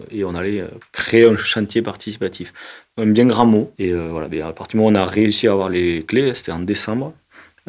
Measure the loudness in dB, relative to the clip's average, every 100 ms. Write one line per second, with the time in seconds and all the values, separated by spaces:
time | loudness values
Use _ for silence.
0 | -12 -6 -6 -4 -4 -6 -8 -14 -16 -10
1 | 2 6 6 6 0 -4 -2 -2 -4 -6
2 | -12 -8 -8 -8 -16 -18 -20 -20 _ -4
3 | 2 4 4 4 4 4 2 -4 -4 -4
4 | -4 -8 -8 -6 -8 -10 -6 2 4 4
5 | 2 2 2 2 2 2 0 -2 -2 -2
6 | -2 0 0 -2 -8 -8 -4 -4 -4 -6
7 | -8 -12 _ -20 -20 _